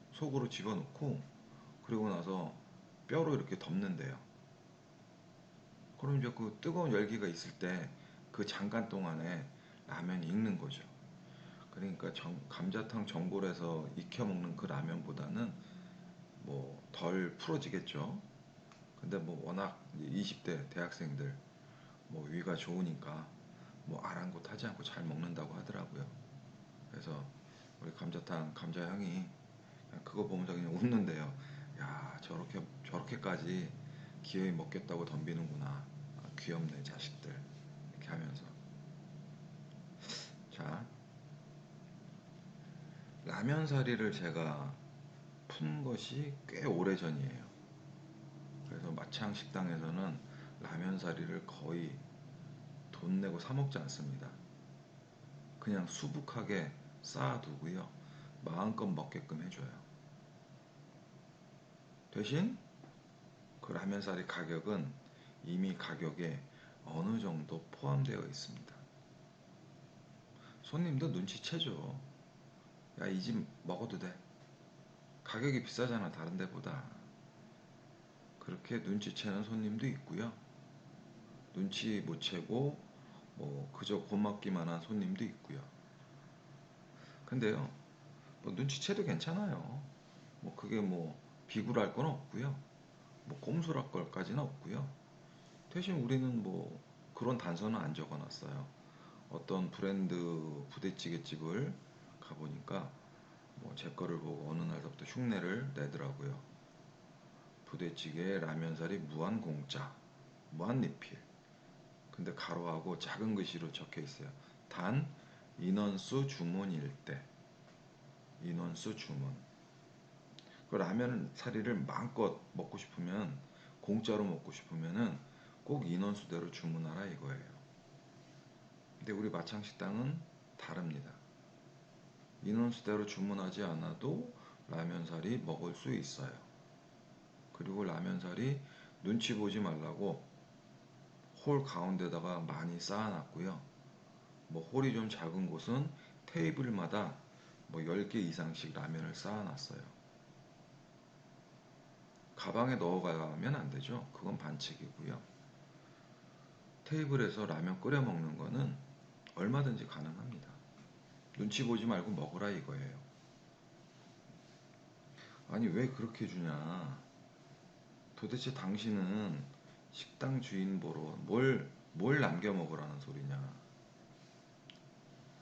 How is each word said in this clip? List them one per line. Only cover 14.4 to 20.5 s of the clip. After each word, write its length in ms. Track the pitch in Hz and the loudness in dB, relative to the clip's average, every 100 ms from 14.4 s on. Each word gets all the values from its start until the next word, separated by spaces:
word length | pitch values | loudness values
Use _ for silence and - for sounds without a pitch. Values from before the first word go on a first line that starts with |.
| 87 80 | 0 -2
그 100 | - | -2
라면보다는 880 | 71 80 85 73 71 71 98 117 - - - - - - - - - | 0 0 0 -2 -2 -2 0 0 -2 -10 -12 -14 -14 -14 -14 -16 -10
뭐, 380 | - 69 67 - - | -4 -2 -4 -6 -10
덜 440 | - 87 92 87 - | 0 4 6 4 2
풀어지겠죠. 840 | - 143 87 87 - 76 71 196 - - - - - - - - | 2 2 2 -2 -2 0 0 -2 -6 -16 -18 -18 -18 -18 -18 -8
근데 180 | - 95 | 0 0
뭐, 240 | 82 80 73 | 0 -2 -2
워낙 340 | 92 110 - - - | 0 0 -2 -10 -6
이제 100 | 76 | 0
이십 380 | 90 101 - | 2 2 0
대 240 | - | 0